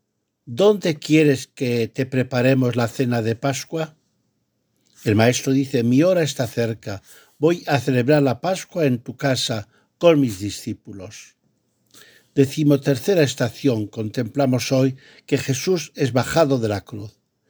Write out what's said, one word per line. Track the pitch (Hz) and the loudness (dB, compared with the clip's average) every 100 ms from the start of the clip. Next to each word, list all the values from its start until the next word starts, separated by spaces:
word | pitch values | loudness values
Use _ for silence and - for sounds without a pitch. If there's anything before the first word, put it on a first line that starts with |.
| _ _ _ _ | _ _ _ _
"¿Dónde | - 120 202 202 175 151 | -8 2 2 2 0 -4
quieres | - 156 147 131 - | 2 4 4 2 -4
que | - 123 120 113 | -6 -2 -2 -2
te | - | -4
preparemos | 131 131 127 123 127 131 123 117 | -4 -2 -2 2 2 2 2 0
la | 117 | -2
cena | - 123 120 | -2 -2 0
de | 110 | -2
Pascua?". | 117 139 131 - 160 156 _ _ _ _ _ _ _ _ _ _ _ | -2 -4 -4 -6 -8 -8 _ _ _ _ _ _ _ _ _ _ _
El | - | 0
maestro | 104 117 123 139 | 4 4 2 0
dice: | 135 135 123 | 0 0 0
"Mi | 117 127 | 2 4
hora | 175 180 | 4 2
está | 151 - 117 | 0 -4 -6
cerca, | - 117 113 107 98 _ - _ - | -2 -4 -4 -10 -12 _ -20 _ 0
voy | 151 175 - | 0 0 0
a | 139 | -2
celebrar | 143 127 120 151 | 0 0 4 4
la | 135 120 | 2 0
Pascua | 180 185 - 180 | -4 -6 -6 -2
en | 147 120 | 0 0
tu | - - | -6 -4
casa | 139 123 - 110 - _ _ - | -2 -2 -4 -6 -8 _ _ 2
con | 170 151 | 4 4
mis | 127 95 | 2 -2
discípulos". | 101 - - 104 - 98 101 - - _ _ _ _ _ _ - - _ _ | -8 -10 -12 -12 -14 -18 -18 -20 -20 _ _ _ _ _ _ -20 -20 _ _
Decimotercera | - 135 156 147 139 143 127 - 190 | 0 0 2 2 2 2 -2 0 2
estación, | 139 - 123 - 139 110 104 | 2 0 -6 -2 -2 -2 -4
contemplamos | 117 107 127 113 139 135 127 - | -8 -8 -6 -6 -2 0 0 0
hoy | 131 135 131 - _ | 0 0 -2 -16 _
que | - 135 | -4 -4
Jesús | - 135 185 180 - | -2 -4 -2 -2 -4
es | - 135 | -4 -2
bajado | 123 123 160 151 131 | 0 0 2 2 2
de | 110 | -2
la | 98 | -4
cruz. | - 107 104 _ _ _ | -8 -14 -16 _ _ _